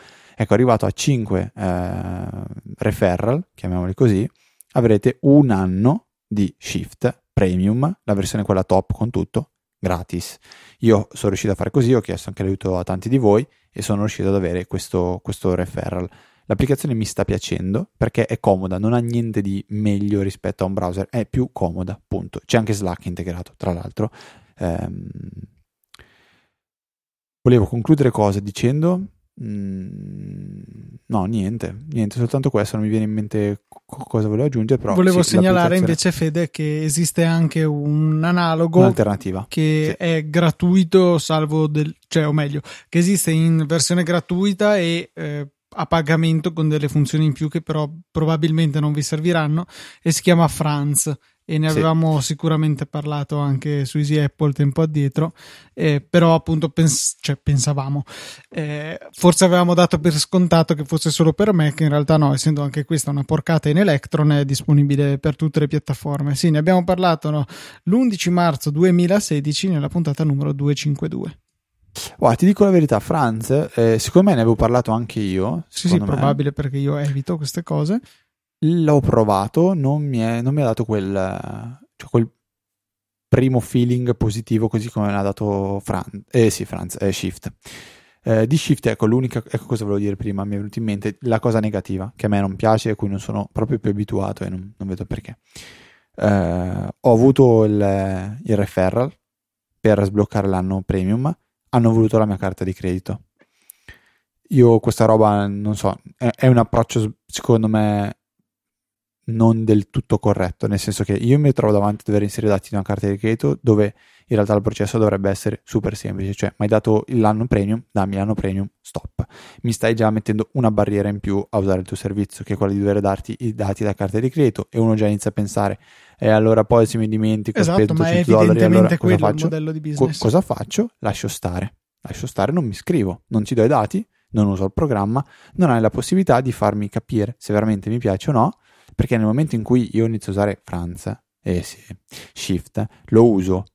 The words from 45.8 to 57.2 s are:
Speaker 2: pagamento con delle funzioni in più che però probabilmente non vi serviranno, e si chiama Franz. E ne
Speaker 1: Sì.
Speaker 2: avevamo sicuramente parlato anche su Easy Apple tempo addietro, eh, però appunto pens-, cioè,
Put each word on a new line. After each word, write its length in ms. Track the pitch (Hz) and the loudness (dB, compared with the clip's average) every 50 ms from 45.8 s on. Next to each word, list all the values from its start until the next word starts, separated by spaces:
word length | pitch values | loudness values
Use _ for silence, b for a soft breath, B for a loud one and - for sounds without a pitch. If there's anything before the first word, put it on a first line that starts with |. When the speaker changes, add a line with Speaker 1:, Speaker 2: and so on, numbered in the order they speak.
| 160 | -4
Speaker 2:
pagamento 680 | - - 165 160 139 165 160 165 165 160 160 151 180 160 | -2 0 0 2 2 2 2 2 2 0 0 0 -2 -4
con 160 | 160 156 156 | -2 -2 0
delle 180 | 151 151 143 143 | 0 0 -2 -2
funzioni 380 | - 156 147 - - 151 156 | 0 0 0 0 0 0 0
in 80 | 156 135 | 0 0
più 160 | - 156 151 | -2 -4 -4
che 120 | - 170 | -4 -6
però 300 | 156 - 156 156 151 143 160 165 - _ | -6 -4 -4 -4 -4 -6 -8 -12 -18 _
probabilmente 720 | - 160 156 156 160 151 151 160 156 160 165 151 139 156 | -4 -2 0 0 0 0 0 0 2 2 0 0 0 0
non 140 | 147 151 147 | -2 0 -2
vi 80 | 151 | -2
serviranno, 640 | 139 - 156 151 156 175 175 165 156 147 151 165 175 B B B B B B B | -4 -4 -4 -4 -2 0 0 0 0 0 -2 -2 -4 B B B B B B B
e 120 | - 170 165 | -2 -2 -2
si 80 | - | 0
chiama 260 | - 180 175 170 170 147 | 2 2 4 4 4 2
Franz. 640 | - - 156 151 147 143 143 147 143 - - 156 147 - _ _ _ _ _ - | 2 -2 -2 -2 -2 -2 -2 -2 -2 -2 -2 -4 -6 -8 _ _ _ _ _ -6
E 120 | 160 156 | -4 -2
ne 100 | 156 156 | 0 0
Speaker 1:
Sì. 80 | 156 - | 0 2
Speaker 2:
avevamo 440 | 156 160 160 160 160 160 156 147 | 2 2 2 2 2 2 2 0
sicuramente 680 | 127 - 156 143 - 165 160 156 156 156 151 131 151 - | 0 -2 -4 -4 -2 0 0 0 0 0 0 -2 -4 -8
parlato 500 | - 151 143 151 147 147 143 - 156 147 | -8 -8 -6 -6 -6 -6 -6 -4 -4 -2
anche 480 | 143 143 135 131 - 151 147 143 139 | -2 -2 -2 -2 -2 -4 -4 -2 -4
su 140 | 127 - 151 | -4 -2 -2
Easy 180 | 147 143 151 151 | -2 0 2 0
Apple 340 | 147 139 - - 160 147 | 0 0 -2 0 -2 0
tempo 300 | 135 - 147 143 135 - | 0 2 0 0 2 0
addietro, 540 | 165 156 151 151 139 135 - - 156 165 B B B B B B B B _ | 0 0 0 0 -2 0 0 -2 -2 -2 B B B B B B B B _
eh, 260 | - 160 156 147 143 | -2 0 0 0 0
però 320 | 139 _ - 175 170 165 165 | -2 _ 2 4 6 6 4
appunto 360 | 160 - - 165 156 156 156 | 4 2 0 -2 -2 -2 -2
pens-, 480 | - - 165 156 151 - - - - | 0 2 2 2 2 0 -2 -4 -6
cioè, 160 | - | -6